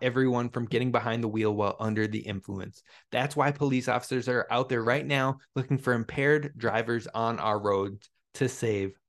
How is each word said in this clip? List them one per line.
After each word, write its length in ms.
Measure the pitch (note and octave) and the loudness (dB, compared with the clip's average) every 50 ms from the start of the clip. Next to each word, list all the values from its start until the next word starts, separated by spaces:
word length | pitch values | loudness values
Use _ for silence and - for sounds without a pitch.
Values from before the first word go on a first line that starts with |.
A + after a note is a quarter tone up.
| B2 | -2
everyone 460 | B2+ A#2 C3 C3 B2+ B2 A#2+ A#2+ A#2+ | 0 2 4 4 4 4 2 0 -2
from 180 | - B2+ A#2 | -2 -4 -4
getting 240 | G#2+ - A#2 B2 B2+ | -2 0 0 2 2
behind 320 | A#2+ A#2 A2 A#2 A2+ A#2 A#2 | 2 2 0 0 -2 0 -2
the 60 | A2 | 0
wheel 260 | G#2 A2 A2 G#2+ G#2 | 0 2 2 2 2
while 220 | G#2 G#2+ G2+ - - | 2 0 0 0 -2
under 300 | A2 A2 A2 G#2+ G#2+ G#2+ | -2 -2 0 0 0 0
the 100 | A2 A2 | -2 -4
influence. 640 | - G#2 G2+ F#2+ - - G2+ F#2+ F#2+ G#2 - - - _ - - - _ - | -6 -6 -8 -8 -8 -8 -10 -10 -10 -12 -14 -18 -20 _ -20 -20 -12 _ -2
That's 240 | A#2+ B2+ C#3+ C#3+ | -2 -2 0 0
why 160 | D3 C3+ C#3+ C#3+ | 2 2 2 2
police 340 | C#3+ D3 C#3 C3 B2+ B2 | 2 0 0 2 0 2
officers 420 | - A#2+ A#2+ - - C3 B2+ A#2 B2+ | 0 0 0 0 -2 -2 -2 0 0
are 200 | B2 A#2+ - - | 0 0 0 0
out 180 | A2+ B2 B2+ B2 | 0 0 0 0
there 140 | C3 A#2+ A2+ | 0 0 2
right 240 | A2+ B2 D3 D3+ | 2 2 2 0
now 300 | C#3 C#3+ C#3 C3 C3+ C3+ - - _ - | 0 0 0 2 0 -2 -4 -8 _ -6
looking 240 | C#3 B2+ - C#3+ C3 | -4 -2 0 0 0
for 140 | - B2+ B2 | 2 2 2
impaired 640 | A#2 A#2 - - - C#3 C#3+ D3+ D3+ C#3+ B2+ - | 2 0 -2 -2 0 2 4 4 4 2 -2 -6
drivers 500 | - A#2 A2+ G2+ A2+ A#2 A2+ A#2 A#2 - | -4 -2 0 0 0 0 0 -2 -2 -4
on 320 | - - A2+ A2+ A2+ A#2 - | -4 -4 -2 -2 0 0 0
our 220 | E2 A2 G#2 G#2 | 0 0 0 0
roads 500 | G#2 G#2 G2+ G2 G2 G2+ G2 G#2 - - _ _ _ _ - | 2 2 2 2 0 -2 -4 -10 -16 -20 _ _ _ _ -4
to 140 | - C#3 B2 | -2 -2 -2
save 500 | - - - A2+ G#2+ G2+ G2 G2 G2 _ _ | -2 -2 -2 0 0 0 -2 -4 -6 _ _